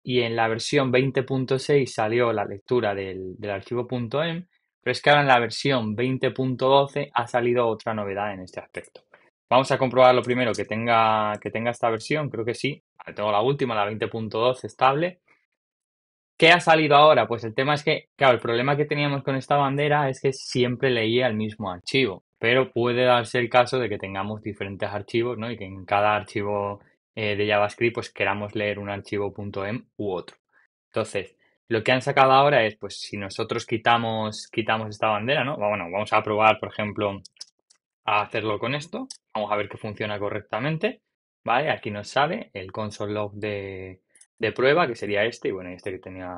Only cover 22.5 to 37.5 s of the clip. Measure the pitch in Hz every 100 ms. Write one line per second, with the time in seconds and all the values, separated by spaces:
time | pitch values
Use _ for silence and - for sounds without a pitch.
22.5 | 127 - 117 120 120 127 123 110 123 117
23.5 | 123 123 131 110 101 98 98 101 110 110
24.5 | - 98 98 101 104 - 117 120 110 117
25.5 | 104 95 95 90 101 104 104 98 107 101
26.5 | 104 101 101 _ _ _ 113 107 101 104
27.5 | 104 104 - 117 117 - - 98 101 104
28.5 | 107 104 101 101 98 - 101 101 101 101
29.5 | 98 98 123 - - 104 87 - _ _
30.5 | _ _ _ _ 113 107 101 90 _ _
31.5 | _ - 110 120 127 143 139 135 135 143
32.5 | 135 110 - 98 - - 104 98 - -
33.5 | 113 - 110 120 117 113 110 107 107 -
34.5 | 117 110 110 107 104 110 104 117 147 127
35.5 | 156 104 104 85 98 107 107 107 107 110
36.5 | 107 104 - 104 101 104 98 - _ -